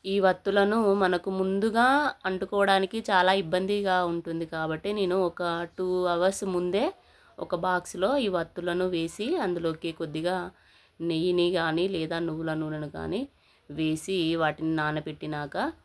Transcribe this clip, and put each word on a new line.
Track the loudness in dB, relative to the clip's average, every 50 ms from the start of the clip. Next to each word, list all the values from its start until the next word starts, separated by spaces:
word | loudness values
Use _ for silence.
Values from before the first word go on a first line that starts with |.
| -4
ఈ | 0 0 4
వత్తులను | 4 4 4 2 _ 2 4 4 4 4 4 2 4 4 4
మనకు | 4 4 2 2 0 -2 -4
ముందుగా | -2 -2 0 0 0 0 0 2 2 4 4 4 4 4 2 0 -4 _ -6
అంటుకోవడానికి | -4 -4 -4 -4 -2 2 2 4 4 4 4 2 0 -4 -6
చాలా | -2 2 4 4 6 6
ఇబ్బందిగా | 4 2 2 0 0 0 0 0 -2 0 2 2 2 2 2
ఉంటుంది | 0 -2 -4 -4 -6 -6 -6 -6
కాబట్టి | -6 -4 -4 -2 -2 -4 -4 -4 -4
నేను | -2 0 0 0 2
ఒక | 2 0 0 -2 -2 -4 -2 -2 -2 -6 -8 _ -6
టూ | -2 -2 0 0 2
అవర్స్ | 2 2 4 2 2 2 0 -4
ముందే | -2 -2 0 0 0 2 2 0 0 -2 -6 _ _ _ _ _ -20 _ -12
ఒక | -6 -4 -4
బాక్స్లో | -2 0 0 0 0 -2 -4 -2 0 0 2 2
ఈ | 2 0 0
వత్తులను | 0 -2 -2 -4 _ -6 -4 -2 0 0 0 0
వేసి | 0 0 -2 -2 -4 -6 -2 -2 0
అందులోకి | 0 0 -2 -2 0 -2 -2 -4 -2 -6 -8
కొద్దిగా | -6 -6 -8 -6 -6 -4 -2 -2 -2 -2 -4 -8 -12 _ _ _ _ _ _ _ _ _
నెయ్యిని | -4 -2 0 0 2 2 2 4 2 2
కానీ | 2 2 0 0 0 0 0 0
లేదా | 0 -2 -2 -2 -2 -2
నువ్వుల | -2 -4 -4 -4 -4 -2 -2
నూనెను | -2 -2 -4 -4 -6 -6 -8
కానీ | -8 -8 -6 -4 -4 -4 -4 -6 _ _ _ _ _ _ _ -12
వేసి | -6 -2 -2 -2 -2 -2 -4 -4 -2 0 0 0 2
వాటిని | 2 2 0 0 -2 -2 -2 0
నానబెట్టినాక | 0 0 0 -2 -4 -6 -6 -10 -8 -8 -8 -6 -6 -6 -6 -4 -4 -4 -4 -6 _